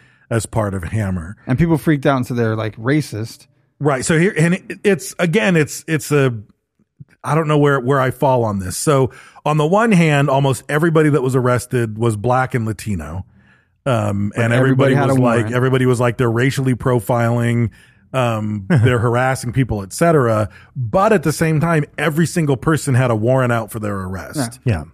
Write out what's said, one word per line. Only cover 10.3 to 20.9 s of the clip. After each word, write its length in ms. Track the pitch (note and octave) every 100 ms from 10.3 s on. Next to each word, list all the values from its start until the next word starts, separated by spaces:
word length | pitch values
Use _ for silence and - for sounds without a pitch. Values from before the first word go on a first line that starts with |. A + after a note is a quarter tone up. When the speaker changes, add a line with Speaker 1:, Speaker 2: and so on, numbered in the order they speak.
Speaker 1:
almost 320 | C3+ C#3 B2 -
everybody 420 | D3+ E3+ D#3+ D3+
that 120 | C#3
was 140 | B2+ B2+
arrested 600 | B2 B2 - B2+ A2+ G#2+
was 180 | A#2 G#2
black 380 | A#2+ B2 B2+
and 100 | B2
Latino. 640 | A2 G#2 G#2 F#2 D2 F2 - _ _ _ _ _
Um, 480 | C#3 A#2 G#2 G2+ G2+
Speaker 2:
But 100 | -
Speaker 1:
and 80 | A2+
Speaker 2:
everybody 400 | A#2+ C3 B2+ C3+
Speaker 1:
everybody 0 |
Speaker 2:
had 120 | C3+ C3+
Speaker 1:
was 80 | C3+
Speaker 2:
a 40 |
Speaker 1:
like, 160 | B2 A#2+
Speaker 2:
warrant. 160 | A2+
Speaker 1:
everybody 320 | B2 C3 B2+ B2+
was 140 | A#2
like, 160 | B2 A2
"They're 140 | A#2+
racially 440 | A2+ C3+ C#3 C3
profiling." 960 | A#2+ C3+ B2 G#2 A#2+ A#2 A#2+ A#2+ A#2 A2+ - _ _ _ C3
Um, 500 | A#2+ A2 G#2+ G#2+ G2
Speaker 3:
<laughs> 20 |
Speaker 1:
they're 300 | B2+ B2+ A#2+
harassing 540 | A#2+ A#2+ C3 B2+ B2
people, 300 | C3+ A#2+ G#2+
et 100 | G2
cetera. 560 | - E3+ D#3 A#2 G#2+ G#2+ - -
But 380 | C#3 A2+